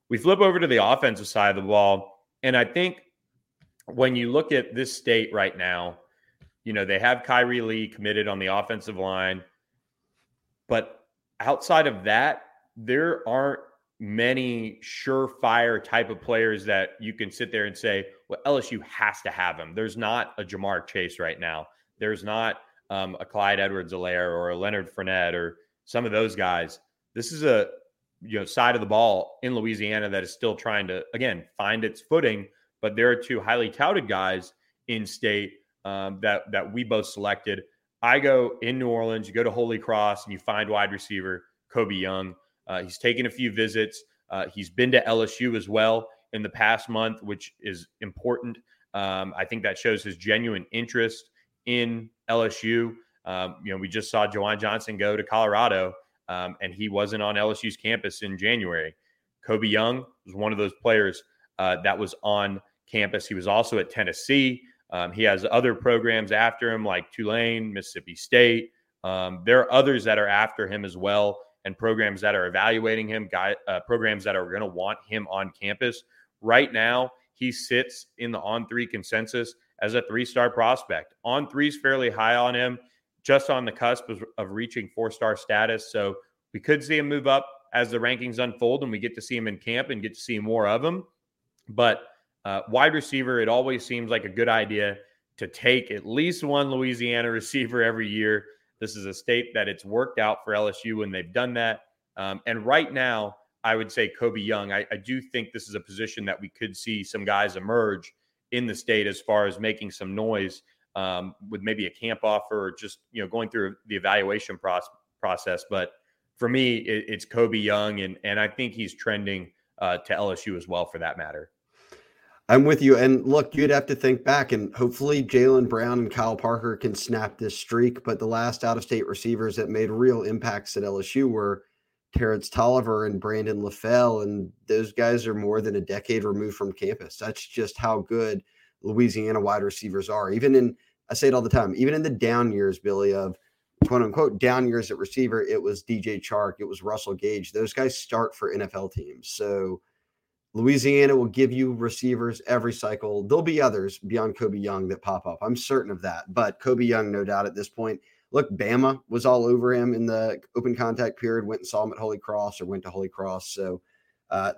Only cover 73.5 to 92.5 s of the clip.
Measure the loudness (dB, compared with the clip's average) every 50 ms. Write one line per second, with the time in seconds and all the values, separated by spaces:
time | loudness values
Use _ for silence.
73.5 | -4 -4 -6 -6 -6 -6 -2 -2 -2 0 2 0 -2 -2 -2 -2 -2 -2 -2 -4
74.5 | -6 -6 -6 -6 -6 -6 -4 -4 -6 -8 -10 _ -8 -8 -6 -4 -6 -6 -6 -6
75.5 | -8 _ -6 -6 -4 -2 -2 -4 -4 -6 -14 _ _ _ _ _ _ _ 0 6
76.5 | 6 6 6 6 2 0 2 2 2 2 0 -2 -4 _ _ _ _ _ -6 -4
77.5 | -4 -6 -4 0 0 0 0 0 -6 -14 -20 _ _ -10 -8 -6 -6 -6 -4 -4
78.5 | -4 -4 -4 -4 -4 -4 -4 -4 -6 -10 -8 -4 -2 -2 -2 -2 -4 -4 -4 -4
79.5 | -8 _ _ _ _ _ -4 0 0 0 -2 0 -4 -4 -4 -2 2 2 2 2
80.5 | 4 4 4 4 4 2 0 -4 -6 -6 -6 -10 _ _ _ -2 -2 -2 -2 -4
81.5 | -2 0 0 0 0 0 0 0 2 2 2 0 0 2 2 4 4 4 4 2
82.5 | 2 0 0 -2 -2 -6 -12 _ _ _ _ _ _ _ _ 4 4 4 4 2
83.5 | 0 0 0 -4 -4 0 0 0 0 0 -4 -10 -10 -10 -10 -12 _ -8 -8 -6
84.5 | -6 -8 -8 -6 -8 -10 -10 -8 -6 -4 -4 -4 -2 0 0 0 0 0 -2 0
85.5 | 2 2 4 2 0 -2 -4 -4 -4 -2 -2 -2 -4 -6 -12 _ _ _ _ _
86.5 | -14 -10 2 2 2 2 2 0 0 0 0 0 -2 0 2 4 4 4 2 -2
87.5 | -12 -20 _ _ 0 0 0 0 0 0 0 0 0 -2 -4 -8 -4 -4 -4 -4
88.5 | -2 0 0 2 2 0 -2 -4 -4 -4 -6 -6 -8 -8 -10 -8 -6 -4 -4 -4
89.5 | -6 -8 -6 -4 -2 -2 -2 -4 -6 -6 -6 -8 -10 -10 -8 -6 -6 -4 -2 -2
90.5 | 0 2 2 2 2 2 0 0 -2 -4 -8 -12 _ _ _ _ _ _ _ _
91.5 | _ _ _ -10 0 4 4 4 4 2 -4 -14 -20 _ _ _ _ _ _ -6